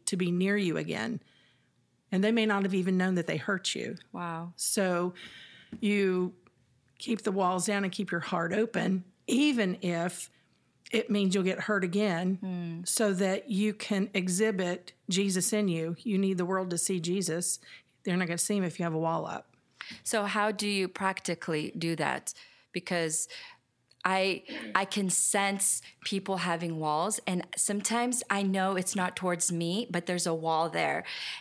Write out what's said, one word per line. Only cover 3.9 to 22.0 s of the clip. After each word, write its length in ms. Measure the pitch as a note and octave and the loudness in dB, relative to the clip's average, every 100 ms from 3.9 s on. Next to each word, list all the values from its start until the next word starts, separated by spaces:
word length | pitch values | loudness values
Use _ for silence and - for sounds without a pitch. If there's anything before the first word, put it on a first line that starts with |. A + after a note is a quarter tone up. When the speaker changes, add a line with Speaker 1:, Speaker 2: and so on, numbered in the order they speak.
| F3+ - | -10 -12
Speaker 2:
Wow. 400 | F3+ E3+ E3 F3 - | -10 -8 -8 -10 -4
Speaker 1:
So 580 | - G#3+ F#3 F3 F3+ F3+ - - - - - - | -2 2 2 2 0 -4 -14 -18 -20 -20 -18 -4
you 540 | G#3 G#3 F#3+ F#3 F3+ - - _ _ _ _ - | 0 2 2 2 0 -4 -20 _ _ _ _ -10
keep 240 | - A3 | -4 -2
the 100 | G#3+ | 0
walls 340 | F#3+ F3+ F#3 F3 | 2 2 2 0
down 180 | G3+ | 0
and 80 | F#3+ | 0
keep 180 | F#3 F#3 | -2 -4
your 100 | E3+ | -4
heart 320 | - F3 E3+ | -2 0 2
open, 520 | G#3 A3 F#3 F#3 F#3+ - _ - | 2 2 0 0 0 -2 _ 0
even 520 | B3 D4 A#3+ F#3+ F3+ | 4 4 4 2 0
if 500 | F3 E3+ F3+ - - _ _ _ _ _ - | -2 0 -2 -4 -10 _ _ _ _ _ -2
it 180 | A3+ - | 0 2
means 260 | G#3 F#3+ | 2 4
you'll 100 | F#3+ | 4
get 160 | F#3 F3 | 2 0
hurt 240 | - G3+ | 0 0
again, 500 | F3+ G3+ G#3+ E3+ F#3 F#3+ | 2 2 2 2 0 -2
Speaker 2:
Hmm. 440 | F#3+ F3+ E3+ E3 | -4 -4 -6 -6
Speaker 1:
so 280 | F3+ - G#3+ | 0 2 2
that 340 | F#3 G3 G3 C#4+ | 4 2 0 -2
you 240 | G3 G#3+ | 0 0
can 380 | G#3 - G3 G3+ | -2 -2 0 0
exhibit 800 | G3 F3+ F3+ A3 F#3+ F3+ F3+ - - - | 0 0 2 2 2 -2 -4 -8 -12 -2
Jesus 440 | F#3 G3+ F#3 F3 | 0 2 2 2
in 160 | G#3+ G3+ | 2 2
you. 260 | E3 D#3+ E3+ | 0 -2 -4
You 160 | A3+ F#3+ | 0 2
need 180 | F#3+ F3+ | 2 2
the 80 | |
world 260 | F3+ F#3+ F3+ | 0 0 0
to 80 | E3+ | 0
see 200 | - F#3 | 0 0
Jesus. 640 | E3+ G3 F3 E3 F3+ - - - _ _ | 0 0 0 0 -2 -2 -8 -20 _ _
They're 140 | - F3+ | -2 0
not 100 | F3 | 0
gonna 120 | E3+ | 0
see 180 | - G3+ | 0 0
him 80 | |
if 140 | F3+ - | 0 -2
you 40 | |
have 100 | E3+ | -2
a 40 | D#3+ | 0
wall 260 | E3 E3 E3 | 0 -2 -4
up. 280 | - - _ _ - - A3+ | -8 -12 _ _ -16 -14 -10
Speaker 2:
So 220 | - A3+ | -2 0
how 260 | G3+ G#3 G#3 | 2 2 2
do 160 | G3+ G#3 | 0 0
you 220 | G3 F#3 | 0 0
practically 840 | - F#3+ F#3 - E3 - D3+ D#3 - | 0 -2 0 -2 -4 -2 -2 -2 -2
do 160 | E3 | -2
that? 380 | D#3 | 0